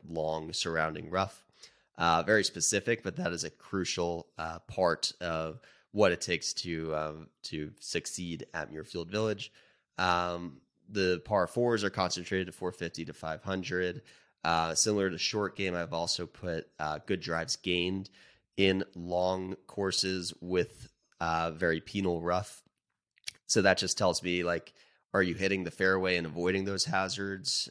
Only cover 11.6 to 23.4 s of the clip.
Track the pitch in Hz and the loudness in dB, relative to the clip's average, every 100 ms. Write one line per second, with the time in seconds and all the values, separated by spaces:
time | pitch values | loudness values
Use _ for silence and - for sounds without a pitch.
11.6 | 120 113 101 98 90 90 85 95 90 - | 2 2 0 0 0 -2 -2 -2 -2 -4
12.6 | 90 - 85 - 80 76 80 78 95 95 | -6 -4 -8 -6 -10 -8 -8 -6 -2 -2
13.6 | 90 90 90 90 - - _ _ 82 82 | 0 0 0 -4 -14 -20 _ _ 2 2
14.6 | 82 80 113 104 95 85 - 107 98 - | 2 2 2 4 2 0 -2 0 -2 -2
15.6 | 95 87 85 82 85 - 85 - 90 80 | -2 -2 -2 -2 -2 -4 -6 -8 -6 -6
16.6 | - - 76 76 - 92 82 82 82 - | -6 -6 -6 -6 -2 -4 -2 -4 -2 -4
17.6 | 92 87 90 95 95 - - _ _ - | 0 2 2 -2 -6 -16 -20 _ _ 2
18.6 | 98 95 - 87 87 87 92 92 92 95 | 4 4 -2 -8 -2 2 2 0 -4 -8
19.6 | - - 95 - 95 92 87 - 87 90 | -10 -2 0 0 0 -2 -4 -8 0 2
20.6 | 85 - - _ _ _ 82 82 85 80 | 2 -4 -20 _ _ _ 0 2 0 0
21.6 | 85 80 - 101 95 85 85 90 101 - | 2 2 -2 -2 0 0 2 0 -2 -12
22.6 | _ _ _ _ _ _ - - | _ _ _ _ _ _ -18 -16